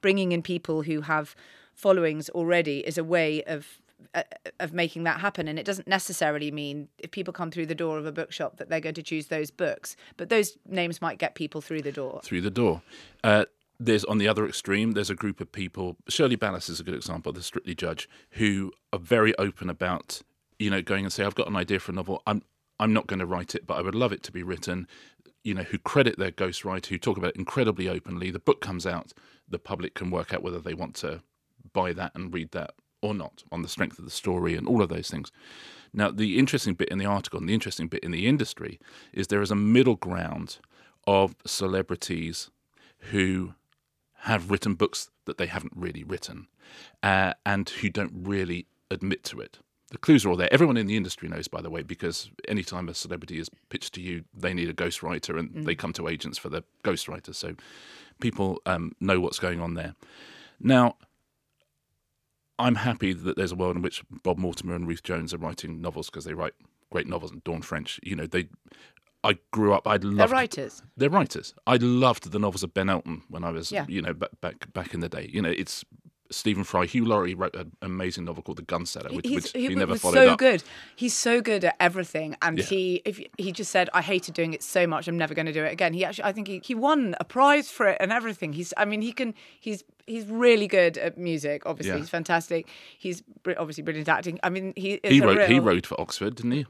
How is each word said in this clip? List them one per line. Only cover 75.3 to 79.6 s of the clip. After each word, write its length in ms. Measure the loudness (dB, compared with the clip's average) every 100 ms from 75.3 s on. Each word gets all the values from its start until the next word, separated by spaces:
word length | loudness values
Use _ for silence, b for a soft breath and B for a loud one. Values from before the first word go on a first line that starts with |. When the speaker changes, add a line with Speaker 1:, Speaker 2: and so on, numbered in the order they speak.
Speaker 2:
You 100 | -2
know, 80 | -2
it's 340 | -2 -4 -8 -12 -20 -20 _ _
Stephen 320 | -4 0 0
Fry. 220 | 2 2
Hugh 220 | 2 2 4
Laurie 260 | 4 2
wrote 200 | -2 -4 -4
an 160 | -12 -10
amazing 460 | -8 -4 -4 -4 -8
novel 160 | -8
called 160 | -10 -12
The 40 |
Gun 220 | -4 -4
Seller, 240 | -4 -8 -8
which, 120 | -6 -2
Speaker 1:
He's, 80 | -2
Speaker 2:
which 80 | -4
Speaker 1:
he 160 | -4